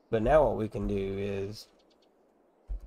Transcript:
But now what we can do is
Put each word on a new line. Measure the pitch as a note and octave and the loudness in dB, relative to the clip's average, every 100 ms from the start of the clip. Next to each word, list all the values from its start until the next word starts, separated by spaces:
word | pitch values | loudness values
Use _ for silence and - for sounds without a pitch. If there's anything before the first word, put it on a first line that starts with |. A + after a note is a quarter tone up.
| _ | _
But | A2+ | 0
now | A2 D#3 | 4 6
what | C3 G2+ | 4 2
we | G#2+ | -2
can | A2 G2+ | -4 -2
do | G2+ F#2+ G2 | -2 -2 -4
is | G2+ G2 G2 G#2+ - _ _ _ _ _ _ _ _ _ - - | -4 -4 -6 -10 -18 _ _ _ _ _ _ _ _ _ -10 -10